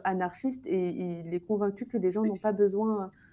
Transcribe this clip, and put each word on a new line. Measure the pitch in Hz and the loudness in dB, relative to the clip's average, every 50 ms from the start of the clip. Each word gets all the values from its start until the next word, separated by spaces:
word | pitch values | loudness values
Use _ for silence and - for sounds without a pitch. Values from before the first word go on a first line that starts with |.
| - | -2
anarchiste | 190 185 185 180 180 - - - 269 254 262 - | -2 0 0 -2 -2 -4 -4 -4 -4 -4 -4 -4
et | - 190 185 180 180 | -2 0 0 0 0
il | - - 180 175 170 170 165 165 175 | -2 -4 -4 -4 -6 -6 -6 -4 -4
est | 175 175 | -4 -2
convaincu | - 214 202 208 202 202 - 240 | 0 0 0 0 0 -2 -4 -8
que | - - 220 | -4 -2 0
les | 180 185 | 0 2
gens | 180 214 220 | 2 2 0
n'ont | 214 202 | 0 0
pas | 185 - 214 | 0 0 0
besoin, | 208 196 202 202 190 202 220 220 214 208 190 190 - - - - | 4 4 4 4 4 2 0 2 0 0 -2 -6 -10 -18 -20 -20